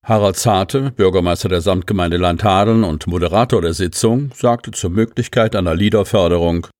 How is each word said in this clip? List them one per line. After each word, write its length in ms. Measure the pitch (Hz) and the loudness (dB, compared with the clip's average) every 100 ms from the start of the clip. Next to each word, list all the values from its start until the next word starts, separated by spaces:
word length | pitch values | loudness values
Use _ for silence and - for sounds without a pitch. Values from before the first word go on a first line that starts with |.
Harald 320 | - 110 101 92 | 0 2 2 0
Zarte, 540 | 113 95 98 139 139 123 | 0 0 0 -2 -4 0
Bürgermeister 520 | 95 90 87 85 98 | 2 2 0 -2 -2
der 120 | 90 | -2
Samtgemeinde 560 | 82 92 - 98 87 87 | 0 -2 -2 -2 0 0
Landhadeln 680 | 87 85 107 95 104 113 | 0 0 2 2 2 2
und 240 | 98 76 - | 0 0 0
Moderator 560 | 87 85 98 120 110 | 0 0 0 2 0
der 100 | 82 | 0
Sitzung, 600 | 85 90 - 113 123 143 | -2 -4 0 0 0 -4
sagte 380 | - 123 117 - | -2 -2 -2 -6
zur 180 | - 92 | -8 -2
Möglichkeit 640 | 95 113 - 120 - 110 | 0 -2 -2 -2 0 0
einer 220 | 104 87 82 | 0 0 0
leader-Förderung 880 | 104 107 98 107 87 87 85 85 85 | 2 2 2 2 2 2 2 -2 -6